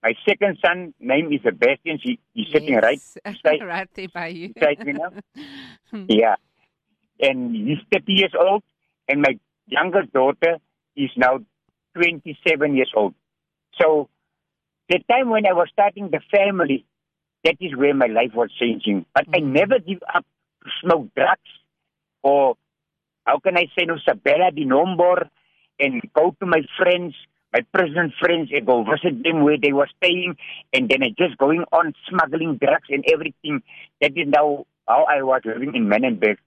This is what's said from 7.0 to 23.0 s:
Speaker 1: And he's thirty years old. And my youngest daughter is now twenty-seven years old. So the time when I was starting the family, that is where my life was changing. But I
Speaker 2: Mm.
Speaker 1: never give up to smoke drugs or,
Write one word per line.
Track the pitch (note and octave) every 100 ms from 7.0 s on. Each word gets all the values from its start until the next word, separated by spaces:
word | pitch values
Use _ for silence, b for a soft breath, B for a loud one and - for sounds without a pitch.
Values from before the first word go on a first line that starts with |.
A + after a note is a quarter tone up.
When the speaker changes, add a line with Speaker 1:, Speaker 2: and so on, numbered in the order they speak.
| _ _
Speaker 1:
And | C#3 C3 B2
he's | A2+ G#2+ D3+ -
thirty | G3 -
years | G3 F#3+ -
old. | F#3+ G3+ _ _ _ _ -
And | C#3+
my | C#3+ B2 _ _ _
youngest | C3 F3 F#3+ C#3+
daughter | C3 C3 - E3 E3 _ _ _ -
is | C3+ -
now | B2+ C3 A2 _ _ _ _
twenty-seven | D#3 F3 E3 E3 D3 F3 D#3 D3
years | C3+ B2+ G#2+
old. | G2+ - _ _ _ _ _ -
So | D#3+ D#3 C#3 _ _ _ _ _ _ _ _
the | F3+ -
time | A#3+ B3+
when | A3 G3+
I |
was | F3+ E3+
starting | - G3+ G3+ G3+
the | D#3 _
family, | G3+ G3 G3 D#3 C3 _ _ _ _ _ _
that | D#3+ E3
is | F3+ C3+
where | C#3+
my | C#3 B2
life | A2 A#2+
was | A2+ A2+ -
changing. | A#2+ A2 A2+ G2 -
But | - D#3
I | F3+
Speaker 2:
Mm. | D3
Speaker 1:
never | C3+ G3 B3+
give | E3 F#3+ -
up | - - _ _ _
to | - -
smoke | - E3+ A2+
drugs | - C3 F#3+ - - _ _ _ _ _ _
or, | C#3 C#3+ C3+ A#2+ _ _ _ _